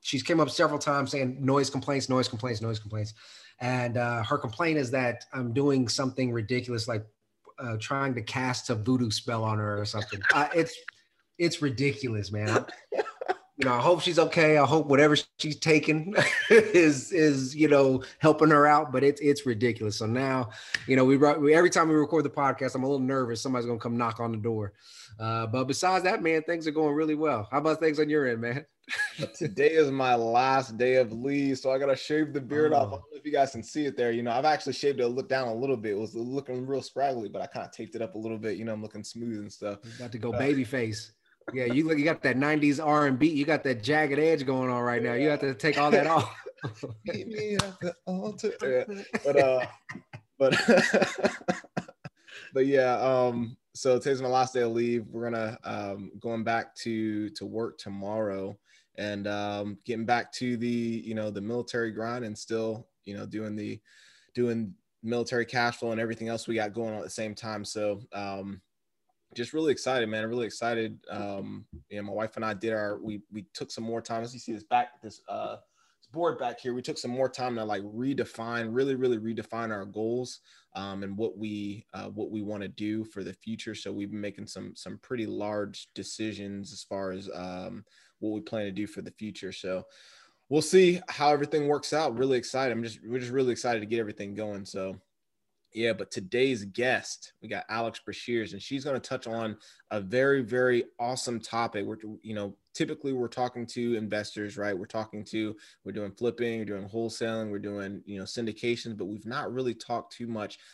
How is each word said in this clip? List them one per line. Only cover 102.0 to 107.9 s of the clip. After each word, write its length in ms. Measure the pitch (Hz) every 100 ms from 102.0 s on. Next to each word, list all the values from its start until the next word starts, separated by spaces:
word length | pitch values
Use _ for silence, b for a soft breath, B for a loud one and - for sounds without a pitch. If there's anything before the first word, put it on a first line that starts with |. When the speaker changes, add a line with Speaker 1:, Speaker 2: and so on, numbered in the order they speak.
| 107 107
Speaker 2:
you 120 | 107
know, 220 | 104 101 - _
typically 380 | - 156 151 139
we're 160 | 131 117
talking 380 | - 123 120 113
to 280 | 123 120 113
investors, 640 | 107 107 104 - 104 98
right? 200 | 104 95
We're 80 | 101
talking 400 | 113 107 104 92
to, 280 | 110 107 104 B B
we're 80 | -
doing 200 | 107 101
flipping, 480 | - 120 - 120 113
we're 60 | 104
doing 220 | 101 98
wholesaling, 640 | 110 113 - 117 113 107
we're 80 | 101
doing, 420 | 101 101 98